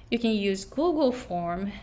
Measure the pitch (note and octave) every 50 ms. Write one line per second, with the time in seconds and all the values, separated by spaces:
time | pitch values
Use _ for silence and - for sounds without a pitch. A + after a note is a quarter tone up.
0 | - - A#3 A#3 A#3 A3+ A3 G#3 G3+ G3 F#3+ F#3+ - - - C4+ D#4+ F4+ D#4+ D#4
1 | D4 B3 B3 - - - F3+ F3 F3 E3+ F3 F3+ G3 G3+ - -